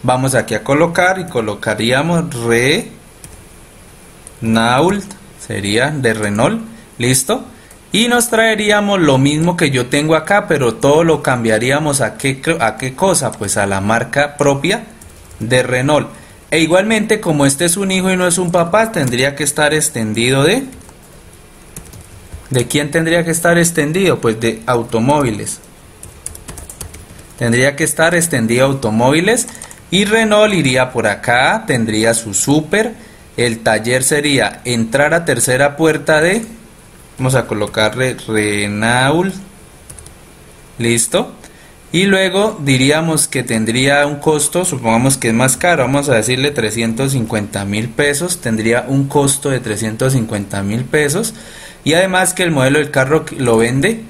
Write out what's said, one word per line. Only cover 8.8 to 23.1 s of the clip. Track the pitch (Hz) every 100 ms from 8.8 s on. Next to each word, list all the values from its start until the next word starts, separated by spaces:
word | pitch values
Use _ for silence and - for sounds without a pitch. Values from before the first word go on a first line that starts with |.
| 202 196
lo | 156 131
mismo | 143 151 170 170
que | 156
yo | 131 123
tengo | 143 151 160
acá, | 156 202 202
pero | 147 123 113
todo | 139 151
lo | 170 147
cambiaríamos | 143 123 113 110 123 139 156 139
a | 110 -
qué, | 139 135 - 165
a | 113 -
qué | 127
cosa, | 127 190 170 120
pues | - 101 -
a | 101
la | 98
marca | 101 113 127 143 147 -
propia | 143 139 165 226 - - - - - -
de | 110 127
Renault. | 123 127 131 147 113 - - - -
E | 156
igualmente, | 160 180 208 220 214 214
como | 180 147 139
este | 139 175
es | 185
un | 190
hijo | 190 185
y | 185
no | 180
es | 175
un | 175
papá, | 175 170 214 220
tendría | 185 131 123 135 139
que |
estar | 147 - 147
extendido | 156 143 120 110 107 120 135
de, | 147 233 269 - - - - - - - - - - - - - - - - - -
¿de | 127 123
quién | 147 147
tendría | 160 165